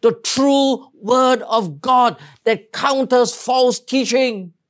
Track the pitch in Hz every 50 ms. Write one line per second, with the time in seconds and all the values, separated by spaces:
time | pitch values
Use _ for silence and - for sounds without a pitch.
0 | - 233 233 226 - - - 262 269 277 277 277 269 269 247 254 - - _ _
1 | 208 214 247 254 254 254 254 - - - 226 226 196 165 143 147 - 262 254 247
2 | 247 233 160 - 151 - - _ - 226 220 - - _ - - - 285 269 269
3 | 254 - 254 247 240 240 - - - 247 247 262 254 247 214 - _ - 254 269
4 | 240 208 233 262 262 247 220 196 185 170 _ _ _